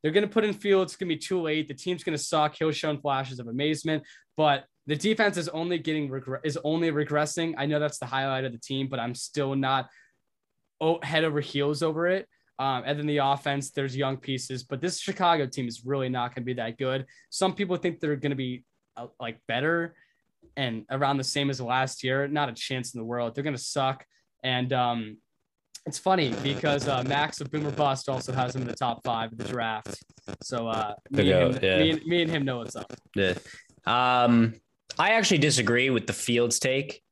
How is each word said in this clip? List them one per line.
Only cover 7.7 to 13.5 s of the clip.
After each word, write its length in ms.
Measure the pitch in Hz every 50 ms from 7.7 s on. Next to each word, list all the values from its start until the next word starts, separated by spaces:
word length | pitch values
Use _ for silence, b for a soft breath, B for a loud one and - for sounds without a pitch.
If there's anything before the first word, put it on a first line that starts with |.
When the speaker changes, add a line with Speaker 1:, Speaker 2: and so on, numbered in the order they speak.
| 151 147
Speaker 1:
that's 200 | 151 147 - -
the 60 | 131
highlight 360 | 120 135 135 135 135 131 131 131
of 60 | 131 120
the 40 |
team, 300 | 120 - - 135 135 135
but 120 | 131 135 123
I'm 140 | 117 120 123
still 400 | 127 - - - 147 139 135 139
not 320 | 135 135 131 135 135 131 b b b b b b _ _ _ _ _ _ _ _ _ _ _ _ _
o-, 180 | 156 160 170 170 156
head 200 | 139 156 156 165
over 160 | 160 147 147
heels 420 | 143 - - 143 143 143 151 131 165
over 240 | 160 156 160 170
it. 200 | 175 185 190 - _ _ _ _ _ _
Um, 260 | - 135 135 131 123 120
and 120 | 135 147
then 80 | 147 147
the 120 | 151 156
offense, 520 | 147 139 139 139 135 - 147